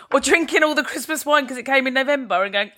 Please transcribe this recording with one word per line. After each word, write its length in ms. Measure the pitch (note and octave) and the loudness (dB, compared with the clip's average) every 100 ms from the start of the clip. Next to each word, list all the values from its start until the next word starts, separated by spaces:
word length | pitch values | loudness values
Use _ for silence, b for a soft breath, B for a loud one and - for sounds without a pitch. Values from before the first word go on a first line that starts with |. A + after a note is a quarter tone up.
| B | B
Or 100 | C4+ | 0
drinking 420 | C4+ E4+ D4+ D#4+ | 2 0 2 2
all 120 | D4+ | 2
the 80 | D4 | 2
Christmas 420 | - D4+ C4+ D#4 D4 | -2 -8 -6 -6 2
wine 200 | D4 B3+ | 2 0
'cause 100 | B3+ | -8
it 60 | A#3+ | 0
came 200 | C4+ C4 | 0 2
in 80 | |
November 480 | C4 C4 C#4+ A#3 F#3 | -2 0 -2 0 -2
and 80 | G3 | 0
going, 180 | G3+ G#3 | -2 -4